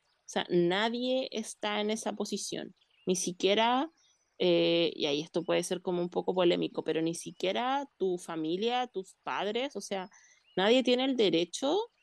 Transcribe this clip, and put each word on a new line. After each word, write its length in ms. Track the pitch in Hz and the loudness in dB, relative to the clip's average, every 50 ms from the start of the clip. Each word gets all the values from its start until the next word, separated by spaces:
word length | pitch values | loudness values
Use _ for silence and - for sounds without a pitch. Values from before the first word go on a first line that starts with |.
| _ _ _ _ _ - - | _ _ _ _ _ -6 -6
sea, 140 | 202 - - | -4 -2 2
nadie 800 | 175 175 175 170 180 196 220 233 233 240 247 254 254 262 262 - - | 2 4 4 4 2 2 0 0 -2 -2 -2 0 0 -2 -2 -4 -6
está 480 | 220 220 - - - - 208 208 208 214 | -8 -8 -8 -10 -8 -6 -4 -2 -2 -2
en 80 | 208 | -2
esa 240 | 220 220 - 214 208 | -2 -2 -4 -6 -6
posición, 600 | - 220 - 214 202 - - - - - - - _ _ _ _ _ _ | -4 -6 -4 -4 -6 -6 -8 -8 -10 -10 -12 -16 _ _ _ _ _ _
ni 100 | - 185 | -2 -2
siquiera, 760 | 180 - 185 175 - - 190 202 214 220 233 247 262 294 320 - _ _ _ _ _ _ _ _ _ | 0 -2 -4 -4 0 2 2 4 4 4 4 2 2 0 -2 -6 _ _ _ _ _ _ _ _ _
eh, 520 | - 180 170 170 170 170 170 170 170 - - | 2 4 4 4 4 4 4 2 2 0 0
y 120 | - - | -2 -2
ahí 140 | 151 143 151 160 | -2 -2 -2 -4
esto 220 | - - 175 170 | -4 -4 -4 -2
puede 180 | - 170 170 175 | 0 0 0 0
ser 180 | - 190 175 - | -2 -6 -4 -4
como 180 | 190 180 175 175 | -4 -2 -2 -2
un 60 | 175 | -2
poco 240 | - 180 180 - 180 | -4 -4 -2 -2 0
polémico, 480 | 185 180 175 175 175 165 - - 170 160 | 2 4 4 4 2 0 -4 -4 -6 -4
pero 180 | - 156 160 160 | -2 -2 -2 -2
ni 120 | 165 170 | -2 -4
siquiera 720 | - - 170 175 _ - 185 196 220 240 254 269 277 285 - _ _ | -4 -10 -14 -8 _ -4 -2 -2 -2 -2 0 -2 -2 -4 -6 _ _
tu 200 | 190 190 180 175 | -2 -2 -2 -4
familia, 680 | - - 170 165 156 156 170 185 214 233 247 247 254 240 | -6 -8 -6 -6 -4 -2 -2 -2 -2 -2 -2 -2 -4 -4
tus 280 | - 190 190 - - _ _ | -6 -10 -10 -10 -18 _ _
padres, 540 | 147 131 147 180 202 220 240 262 285 - | -6 -4 -4 -2 -2 -2 -4 -4 -4 -6
o 40 | 202 | -10
sea, 280 | - - 202 190 185 202 - - - _ _ _ _ _ _ | -8 -6 -8 -8 -8 -10 -16 -20 -20 _ _ _ _ _ _
nadie 260 | - 190 208 240 262 240 | 2 4 6 6 6 6
tiene 220 | 254 247 247 262 | 4 2 4 2
el 120 | 277 262 | 0 2
derecho 640 | 254 220 180 165 165 175 175 - - 269 277 320 403 466 - _ _ | 4 4 4 4 2 0 0 -4 -4 -2 0 0 0 0 -4 _ _